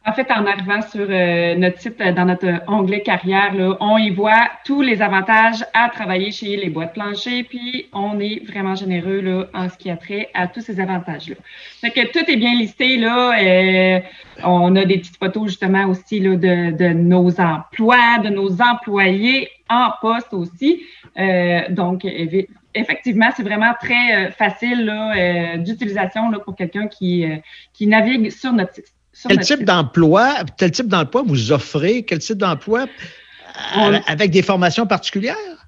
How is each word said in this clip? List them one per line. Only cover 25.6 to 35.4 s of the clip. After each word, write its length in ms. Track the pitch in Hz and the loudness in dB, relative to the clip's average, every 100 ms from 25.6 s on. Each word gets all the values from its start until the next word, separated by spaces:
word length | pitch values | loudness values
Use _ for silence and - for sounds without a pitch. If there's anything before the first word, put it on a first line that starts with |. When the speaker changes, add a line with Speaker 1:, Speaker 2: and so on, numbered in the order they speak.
| 170 220 208 202 185 220 226 | -6 -6 -4 -4 -4 -2 -2
Speaker 1:
là, 80 | 208 | -4
pour 180 | - 185 | -8 -8
quelqu'un 300 | 175 202 208 | -6 -4 -8
qui, 380 | - 185 180 160 | -4 -2 0 -2
euh, 100 | 156 - - - | -6 -12 -20 -20
qui 120 | _ 208 | _ 2
navigue 440 | 220 220 262 220 | 4 4 0 -2
sur 240 | - 262 | -4 -2
notre 200 | 233 180 | 0 0
site. 120 | - - _ _ | -6 -20 _ _
Sur 200 | _ 247 | _ 2
Speaker 2:
Quel 80 | - | 2
Speaker 1:
notre 100 | 180 | 4
Speaker 2:
type 80 | 285 | 0
Speaker 1:
site. 100 | 202 | 2
Speaker 2:
d'emploi, 680 | 180 143 170 160 185 254 285 165 - | 2 2 4 6 6 4 0 -6 0
quel 140 | 185 | 0
type 160 | 156 240 | 0 0
d'emploi 380 | 185 143 247 254 | 0 0 0 0
vous 240 | 135 110 | 0 2
offrez ? 540 | 143 - 151 165 240 | 0 0 -2 0 0
Quel 160 | 220 165 | -2 -6
type 160 | - 214 | -4 -2
d'emploi, 460 | 196 147 - 226 | -2 -2 -2 -2
euh, 40 | 262 - 170 - - - - - - | -2 -10 -20 -20 -20 -20 -20 -14 -4
Speaker 1:
On 260 | - 208 196 - | 2 4 2 0
Speaker 2:
avec 240 | 151 202 | 0 2
des 120 | 175 | 2
formations 440 | 180 190 175 185 226 | 2 2 2 2 0
particulières ? 480 | 196 - 196 226 415 | -2 -2 -4 -4 -6